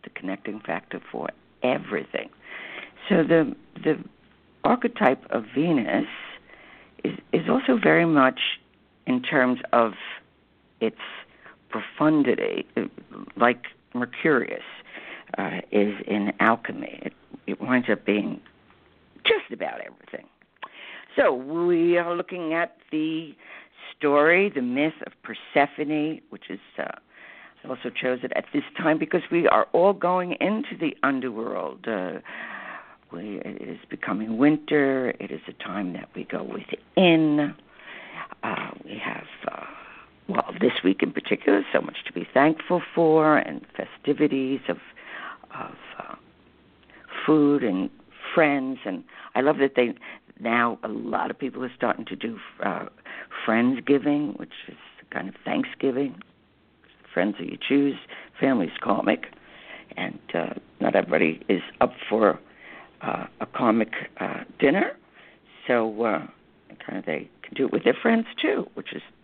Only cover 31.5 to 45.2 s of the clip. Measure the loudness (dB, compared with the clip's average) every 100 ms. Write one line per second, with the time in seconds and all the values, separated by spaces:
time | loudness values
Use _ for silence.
31.5 | -6 -6 -8 -6 -4 -4 -8 -12 -12 -12
32.5 | -12 -14 -16 -18 -20 _ -12 -10 -8 -10
33.5 | -12 -12 -12 -12 -10 -6 -4 -4 4 4
34.5 | 4 2 2 2 2 -2 -4 -8 -10 -12
35.5 | -12 -8 -6 -6 -6 -12 -14 -8 -8 -6
36.5 | -10 -10 -12 _ 4 8 8 6 4 0
37.5 | -4 _ -20 -20 -18 -16 -14 -14 -10 -6
38.5 | -6 -8 -12 -14 -10 -8 -10 -12 -10 -10
39.5 | -8 -14 -18 -20 -20 -20 _ -4 -2 -2
40.5 | 2 0 2 0 2 0 -2 -4 0 2
41.5 | 2 2 0 0 -10 -10 -10 0 4 4
42.5 | 2 0 -2 0 2 4 6 6 4 2
43.5 | -8 -14 -10 -10 -6 -2 2 2 2 -2
44.5 | -4 -4 -6 -8 -20 -16 -14